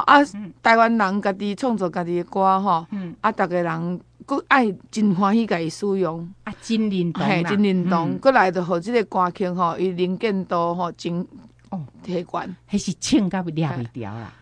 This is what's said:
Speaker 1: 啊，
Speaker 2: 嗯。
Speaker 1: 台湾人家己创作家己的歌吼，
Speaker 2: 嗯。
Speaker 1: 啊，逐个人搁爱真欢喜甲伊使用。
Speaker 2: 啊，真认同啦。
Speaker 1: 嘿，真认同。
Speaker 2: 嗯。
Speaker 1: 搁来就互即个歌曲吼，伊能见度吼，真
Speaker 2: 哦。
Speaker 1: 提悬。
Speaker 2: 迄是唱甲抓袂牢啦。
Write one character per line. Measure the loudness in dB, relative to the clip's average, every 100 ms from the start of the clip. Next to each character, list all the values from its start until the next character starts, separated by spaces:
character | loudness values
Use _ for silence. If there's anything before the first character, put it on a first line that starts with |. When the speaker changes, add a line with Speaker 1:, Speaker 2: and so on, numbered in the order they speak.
| 8
Speaker 1:
啊， | 6 6
Speaker 2:
嗯。 | -2 -14 -2
Speaker 1:
台 | 4 6
湾 | 4 4
人 | 0 0
家 | -2
己 | -2 -4
创 | -2 -2 0
作 | -2
家 | -4
己 | -2 -4
的 |
歌 | -2 0 4 4
吼， | 2 -2 -2
Speaker 2:
嗯。 | -10 -10 -4
Speaker 1:
啊， | -4
逐 | -2 -2
个 | 0
人 | -2 -2 -4 -6 -10 _ -6
搁 | -6 2
爱 | 2 2 -2 -8
真 | 0 2
欢 | 2 2
喜 | 2 2
甲 | -2
伊 | -4
使 | -4 -2 0
用。 | -2 -4 -12 -14
Speaker 2:
啊， | -14 -14
真 | -4 -2 0
认 | 0 -2
同 | 0
啦。 | 0
Speaker 1:
嘿， | 0
真 | 0 2
认 | 2 2 2
同。 | 0 0
Speaker 2:
嗯。 | 2
Speaker 1:
搁 | 4
来 | 6 4
就 | 2
互 | 0 -2
即 | 0
个 | -2
歌 | 0 0 0
曲 | 0 -4
吼， | 0 -2 0
伊 | -2
能 | 0 -2 0
见 | -2 -2
度 | -2 -2 -2
吼， | -2 -6
真 | -6 -6 -4 -6 -12 -20 _ -12
Speaker 2:
哦。 | -10 -10 -14
Speaker 1:
提 | -8
悬。 | -6 -6 -8 -10 -14 -6
Speaker 2:
迄 | -4
是 | -4 -6
唱 | 0 2 2
甲 | -2
抓 | -4
袂 | -2 -2 -4 -8 -10
牢 | -10
啦。 | -10 -14 -16